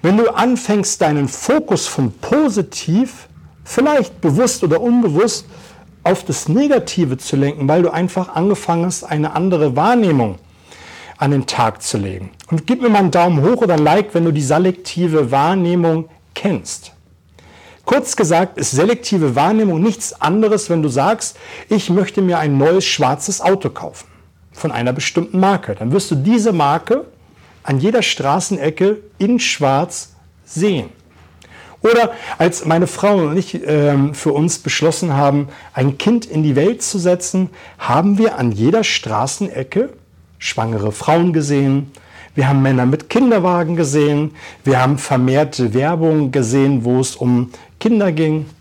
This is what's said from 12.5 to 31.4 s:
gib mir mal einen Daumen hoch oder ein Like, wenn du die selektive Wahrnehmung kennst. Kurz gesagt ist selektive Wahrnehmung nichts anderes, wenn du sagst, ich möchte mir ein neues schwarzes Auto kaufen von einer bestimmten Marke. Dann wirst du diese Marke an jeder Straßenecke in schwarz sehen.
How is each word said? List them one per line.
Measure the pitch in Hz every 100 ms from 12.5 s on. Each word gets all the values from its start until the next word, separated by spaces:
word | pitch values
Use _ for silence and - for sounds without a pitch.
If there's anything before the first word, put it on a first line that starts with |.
| 160 -
gib | 247
mir | 247
mal | 208
einen | 185
Daumen | 175 175 156
hoch | 151 240
oder | 214 160
ein |
Like, | 147 180 208
wenn | 170 170
du |
die | 151
selektive | 131 151 185 180 - 170 175 156 127
Wahrnehmung | 135 151 190 170 180 165 160 160 - _
kennst. | - 202 139 - - - _ _ _ _ - - - - - -
Kurz | 269 - -
gesagt | 170 165 185 -
ist | 143
selektive | 131 190 240 - 196 151 123
Wahrnehmung | 160 220 208 160
nichts | 214 202 - -
anderes, | 156 202 220 208 -
wenn | 170
du | 151
sagst, | 123 156 220 - - - - -
ich | 214 -
möchte | 180 190 -
mir | 185 170
ein | 156 139
neues | 147 185 190
schwarzes | - 131 - - 185
Auto | 170 196 143
kaufen | - 82 - - - _ _ _
von | - 160
einer | 120 120
bestimmten | 135 - - 175 185
Marke. | 190 196 - 98
Dann | 113
wirst | 185 -
du | 147
diese | 156 233 220
Marke | 175 143 160 - 254 - _ _ _ - -
an | - 139
jeder | 180 233
Straßenecke | - - 139 165 - 190 147 156 190 214 - _
in | 202 240
schwarz | - - 139 135 175 - - _ _ _ -
sehen. | 151 202 165 92 - _ _ - _